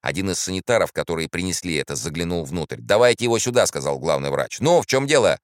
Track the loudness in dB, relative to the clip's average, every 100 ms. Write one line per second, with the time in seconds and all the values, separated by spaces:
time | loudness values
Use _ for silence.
0 | -4 -2 -2 -2 -4 -6 2 2 2 -2
1 | -4 -4 -4 -4 -4 -4 -4 -4 -2 -6
2 | -6 -6 -4 -4 -4 -6 -6 -10 0 4
3 | 6 4 2 0 2 2 2 0 -4 -4
4 | -2 -2 -2 -2 -4 -2 2 2 2 0
5 | 4 4 4 2